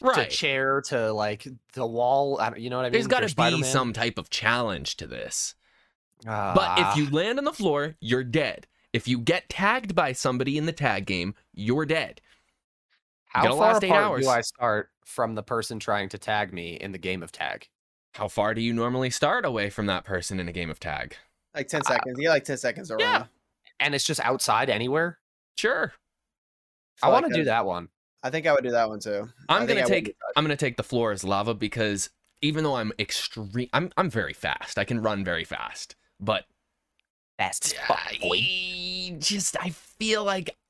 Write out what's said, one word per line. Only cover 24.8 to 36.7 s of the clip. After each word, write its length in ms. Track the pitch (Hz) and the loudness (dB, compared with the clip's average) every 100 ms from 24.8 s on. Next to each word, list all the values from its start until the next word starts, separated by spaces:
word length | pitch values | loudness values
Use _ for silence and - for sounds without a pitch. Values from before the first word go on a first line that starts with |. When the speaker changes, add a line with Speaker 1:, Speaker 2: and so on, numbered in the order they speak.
| 123 151 170 - _ _ _ - | 2 0 0 -4 _ _ _ -2
Speaker 1:
Sure. 360 | 220 269 - - _ _ _ _ _ _ _ _ _ - | 0 0 -2 -6 _ _ _ _ _ _ _ _ _ 0
Speaker 3:
For, 120 | 143 | 4
Speaker 2:
I 20 | |
Speaker 3:
like, 140 | 233 | 6
Speaker 2:
wanna 100 | 339 | 4
Speaker 3:
a 40 | 165 | 2
Speaker 2:
do 40 | 139 | 2
that 200 | 113 98 | 2 0
one. 240 | 87 82 _ _ _ | -4 -8 _ _ _
Speaker 3:
I 80 | 127 | -6
think 160 | 156 156 | 0 4
I 80 | |
would 100 | 143 | 4
do 60 | 123 | 4
that 160 | 117 113 | 2 2
one, 120 | 107 | -2
too. 280 | 107 101 113 - - | -4 -4 -6 -4 2
Speaker 1:
I'm 140 | 180 | 4
Speaker 3:
I 20 | 240 | 4
think 40 | |
Speaker 1:
gonna 100 | - | 4
Speaker 3:
I 40 | - | 4
would 40 | |
Speaker 1:
take, 160 | 175 - | 2 0
Speaker 3:
do 60 | |
that. 220 | - - - | -8 -4 0
Speaker 1:
I'm 60 | |
gonna 120 | 151 143 | 0 0
take 220 | 143 117 | -2 -2
the 60 | |
Floor 280 | - 123 113 | 0 2 2
is 120 | 98 | 0
Lava 320 | 95 98 104 107 | 0 0 0 -2
because 560 | 107 117 107 98 - _ _ - | -2 0 0 0 -4 _ _ -4
even 200 | 147 156 | -2 0
though 120 | 156 127 | 0 0
I'm 180 | 107 - | -2 -4
extreme, 680 | 104 - - - 101 117 127 | -4 -4 -6 -8 -6 -4 0
I'm, 180 | 127 180 - | 0 0 0
I'm 140 | 185 | 0
very 220 | 117 76 | 0 -4
fast. 440 | - 82 - - - | -4 -4 -4 -4 -4
I 60 | |
can 180 | 95 117 | -2 0
run 220 | 107 101 | 0 0
very 200 | 92 85 | -2 -4
fast, 520 | 80 - 57 - - - _ - | -4 -8 -8 -10 -16 -18 _ -6
but 260 | 101 98 - _ _ | -2 -2 -4 _ _